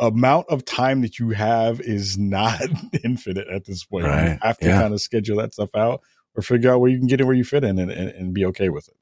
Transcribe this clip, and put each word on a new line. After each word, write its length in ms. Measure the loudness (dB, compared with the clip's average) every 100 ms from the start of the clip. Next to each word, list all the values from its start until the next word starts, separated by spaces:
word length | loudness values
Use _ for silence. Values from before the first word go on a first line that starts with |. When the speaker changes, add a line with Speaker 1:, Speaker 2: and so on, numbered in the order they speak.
Speaker 1:
amount 460 | 0 4 4 4 2
of 160 | -4
time 360 | -4 -2 0 2
that 160 | -2 -2
you 120 | -4
have 500 | 0 0 2 2 -2
is 360 | -4 -4 -2 -2
not 420 | -2 0 0 -2 -4 -4
<laughs> 240 | -4 -4
infinite 440 | -2 -4 -4 -8 -6
at 160 | -8
this 200 | -8 -12
point. 200 | -8 -4 0
Speaker 2:
Right. 260 | 2 2
Speaker 1:
You 60 | 0
have 160 | -2 0
to 80 | 2
Speaker 2:
Yeah. 160 | 4
Speaker 1:
kinda 160 | 2 -2
schedule 380 | -2 -4 -2 -2
that 140 | -4
stuff 180 | -6 -4
out 260 | 0 0 -2 _ _ _ -8
or 60 |
figure 300 | 0 2 4
out 80 | 6
where 100 | 4
you 80 | 4
can 80 | 2
get 120 | 2
it, 40 |
where 100 | 2
you 100 | 2
fit 200 | 2 0
in 140 | 0 0
and, 120 | -2
and, 180 | -4 -8
and 240 | -6 -6
be 100 | -2 -2
okay 220 | 0 -2
with 200 | -2 -10
it. 60 | _